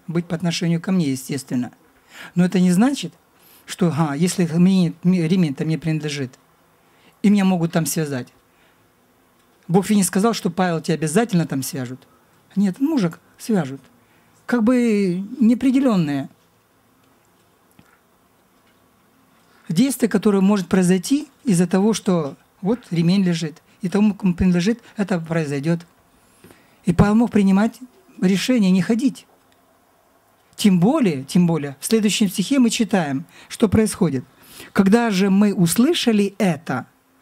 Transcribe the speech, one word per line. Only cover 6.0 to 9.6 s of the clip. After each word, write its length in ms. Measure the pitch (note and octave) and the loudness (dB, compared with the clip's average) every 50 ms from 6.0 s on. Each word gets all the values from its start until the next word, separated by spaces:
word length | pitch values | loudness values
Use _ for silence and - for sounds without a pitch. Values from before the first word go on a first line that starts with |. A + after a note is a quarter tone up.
| D3 D3+ C#3+ C#3+ C3+ B2 - _ _ _ _ _ _ _ _ _ _ _ _ _ _ _ _ _ | -4 -6 -6 -6 -8 -8 -10 _ _ _ _ _ _ _ _ _ _ _ _ _ _ _ _ _
и 80 | - G3 | 2 2
меня 140 | G#3 G3+ F#3+ | 4 4 2
могут 300 | F#3+ F#3 E3+ E3 E3 - | 2 0 0 -2 -2 -2
там 120 | E3+ D#3 | -2 -2
связать». 440 | C#3 - E3+ D#3 C#3+ C#3 B2 B2+ - _ _ _ _ _ _ _ _ _ _ _ _ _ _ _ _ _ _ _ _ _ _ _ _ _ _ | -2 -2 -4 -4 -4 -6 -8 -10 -12 _ _ _ _ _ _ _ _ _ _ _ _ _ _ _ _ _ _ _ _ _ _ _ _ _ _